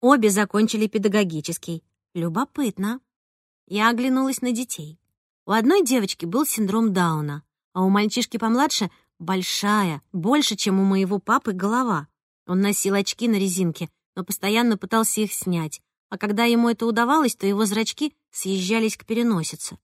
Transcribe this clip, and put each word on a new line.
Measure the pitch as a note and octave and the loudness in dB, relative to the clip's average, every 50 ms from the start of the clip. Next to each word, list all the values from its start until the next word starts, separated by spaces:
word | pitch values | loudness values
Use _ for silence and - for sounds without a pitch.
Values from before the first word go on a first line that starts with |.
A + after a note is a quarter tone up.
Обе | - B3 C#4 C#4 G#3+ G#3+ | 6 4 4 6 6 4
закончили | G3 G3 G#3 F#3+ - G#3 G#3+ G#3+ - G#3+ G#3+ G#3+ | 4 4 0 0 2 2 2 2 2 0 -2 0
педагогический. | - A3 G3 G#3+ F#3+ G#3+ G#3 F3+ D#3+ D#3 D3 - E3+ - - - E3+ D#3+ _ _ _ _ _ _ _ | -2 0 0 2 2 2 0 0 -2 -6 -6 -6 -8 -8 -8 -10 -10 -10 _ _ _ _ _ _ _
Любопытно. | F3 E3 E3+ D#3+ G3 C4 - _ - C#4+ A3+ F#3+ - F#3+ G#3 A#3 C4+ _ _ _ _ _ _ _ _ _ _ _ _ _ | -6 -4 -4 -2 -4 -4 -4 _ -4 -4 -4 -2 -4 -4 -4 -6 -8 _ _ _ _ _ _ _ _ _ _ _ _ _
Я | _ F#3 G#3 G#3+ A3+ | _ -4 0 2 2
оглянулась | A#3+ A3+ B3 C4+ B3+ C4 C4 C4+ C4+ - | 2 2 0 0 2 2 0 0 -2 -4
на | - B3 | -2 -2
детей. | B3 A3 B3+ A#3+ - - D3+ D3+ D#3 _ _ _ _ _ _ _ _ _ _ | -2 -4 -4 -8 -10 -12 -12 -16 -16 _ _ _ _ _ _ _ _ _ _
У | - | -2
одной | G3 A3+ A3 B3+ E4+ G4+ F#4 | 0 2 4 4 4 4 4
девочки | A#3 B3 B3+ G#3 F#3+ - _ - | 2 2 0 0 -2 -4 _ -8
был | E3+ E3+ B3 D4+ | -4 -2 -2 0
синдром | C#4+ - - G#3+ F#3+ F#3+ A3+ A3+ A3 | 0 0 -2 -2 0 2 2 2 2
Дауна, | F#3+ F#3+ F3+ E3+ D#3+ D#3 D3+ D3 C#3+ D3 - _ _ _ _ _ _ | 2 2 2 2 0 0 -4 -4 -6 -10 -12 _ _ _ _ _ _
а | F#3 F#3 | 0 2
у | F#3+ | 4
мальчишки | G3 G3+ G#3 G#3+ - - A#3 - - | 4 4 2 0 0 -2 -4 -4 -4
помладше — | A#3 - A3 A3+ B3 C#4+ D#4 - - G#3+ - _ _ _ _ _ _ | -4 -2 0 2 2 2 0 0 -2 -4 -4 _ _ _ _ _ _
большая, | E3+ D#3+ F#3+ F#3 F#3 - - - - G3+ G#3 G#3+ G3+ F3 D#3 C#3+ _ _ | -6 -4 -4 -2 -2 -4 -4 -4 0 0 2 2 2 0 -2 -6 _ _
больше, | - F#3 D#3+ G3+ C4+ D4+ D4 - A3 G3 | -8 -4 0 2 2 2 2 0 -2 -2
чем | - G#3 F#3+ F#3+ | -2 0 2 2
у | G3 | 2
моего | G3 G3 F#3+ G3 F#3 G3+ G3+ | 2 2 2 2 0 -2 -4
папы, | - - A3 C#4 - - G3 | 0 0 0 0 0 -2 -4
голова. | F#3 F#3 G3+ A3+ B3 C4 A#3+ G3+ D#3 C#3+ - _ _ _ _ _ _ _ | -2 -2 0 0 0 0 0 -2 -2 -4 -8 _ _ _ _ _ _ _
Он | - F3+ F#3 | -2 0 0
носил | G3 G3+ G3+ - - G3 G3 | 2 2 0 0 0 0 0
очки | G3+ G3+ - - - A#3 A#3+ | 0 0 -2 -4 -2 0 0
на | A3 | 2
резинке, | G3+ G3 G3 F3+ F3+ F#3+ E3+ D#3 - F3 D#3+ _ _ _ _ _ | 2 0 0 0 0 0 -2 -2 -4 -10 -12 _ _ _ _ _
но | - F#3 | -12 -10
постоянно | - G3+ - - G3 G#3 A3+ A#3+ A#3+ A3 - | -8 -8 -6 -2 0 0 2 2 2 2 0
пытался | - F#3+ - A3+ A3 A3 - - | -2 -2 0 0 0 2 0 -2
их | G#3+ G3 | -2 -2
снять, | - - - - F3+ E3+ D#3+ D3+ - - _ _ _ _ _ _ | -4 -6 -4 -2 -2 -2 -2 -6 -8 -14 _ _ _ _ _ _
а | - G#3 | -12 -6
когда | - G#3 G#3 G3+ A#3 | -4 -2 0 2 2
ему | A#3 A#3 A#3 A#3 A#3 | 4 4 4 4 2
это | A#3 A3 A#3 | 0 0 0
удавалось, | A3+ A#3 G#3+ A#3+ A#3+ C#4 D#4+ D4+ B3 - | -2 0 2 2 2 4 4 4 2 0
то | _ - G3 | _ -2 0
его | G3+ G3+ A3 | 2 2 0
зрачки | G#3 G3+ A3 A3+ - - - D4 D4+ _ _ _ _ | 0 0 -2 -2 -2 -4 -4 -4 -4 _ _ _ _
съезжались | _ - - F#3+ G3 F#3+ F#3 F3+ A3 A3+ A3+ A3 G#3+ - | _ -8 -4 -2 -2 -2 0 0 0 0 0 0 -2 -4
к | - | -8
переносице. | _ A3+ A3+ A#3+ A#3 A3 F3 D#3+ - - E3 - - - - | _ -2 0 2 2 0 0 -2 -4 -8 -10 -12 -14 -14 -14